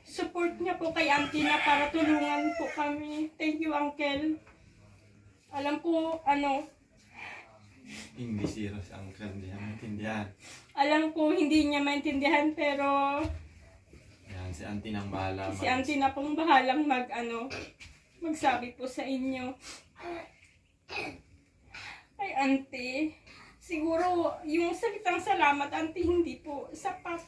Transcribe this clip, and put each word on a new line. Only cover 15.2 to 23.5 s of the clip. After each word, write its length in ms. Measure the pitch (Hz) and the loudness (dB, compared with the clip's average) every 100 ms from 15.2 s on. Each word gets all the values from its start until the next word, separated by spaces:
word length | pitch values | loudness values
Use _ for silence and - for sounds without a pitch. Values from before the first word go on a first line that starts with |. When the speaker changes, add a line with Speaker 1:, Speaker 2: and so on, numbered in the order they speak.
| 95 95 98 | -2 -2 -4
Speaker 1:
si 160 | 98 - | -2 0
Speaker 2:
mag- 160 | 254 | 0
Speaker 1:
Auntie 160 | 269 285 | 0 2
na 160 | 269 269 | 2 2
pong 160 | 285 | -2
bahalang 560 | 302 320 277 262 269 294 | 0 6 6 6 2 2
mag, 160 | 254 247 | 0 0
ano, 400 | 233 233 233 254 - 294 - - - _ - | -6 -6 -6 -8 -10 -12 -16 -20 -20 _ -8
magsabi 480 | 330 302 294 240 240 | -6 0 2 2 -2
po 160 | - 254 | -8 -8
sa 160 | - | -6
inyo. 480 | 262 269 262 262 254 269 - - - - 349 339 320 - - _ _ _ _ - - - - - _ _ - - - - - - | -4 -2 -2 -4 -6 -10 -14 -18 -20 -14 -12 -10 -12 -20 -20 _ _ _ _ -10 -10 -12 -20 -20 _ _ -20 -18 -16 -18 -20 -8
Ay, 140 | 392 269 | -4 0
Auntie, 720 | 269 269 - 262 247 262 311 - - - - | 2 2 0 -10 -6 -2 -4 -4 -20 -20 -20